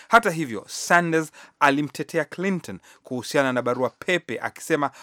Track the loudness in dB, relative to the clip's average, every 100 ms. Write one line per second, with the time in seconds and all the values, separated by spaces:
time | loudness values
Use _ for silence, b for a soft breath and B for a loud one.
0 | B 4 4 0 -4 -6 -10 -8 2 2
1 | 4 0 -2 B B 2 4 4 0 -6
2 | -6 -4 -4 -4 -4 -4 -6 -14 b b
3 | -10 -8 -2 0 2 0 0 0 -2 -4
4 | -4 -2 -4 -6 -6 -8 -4 -2 -2 B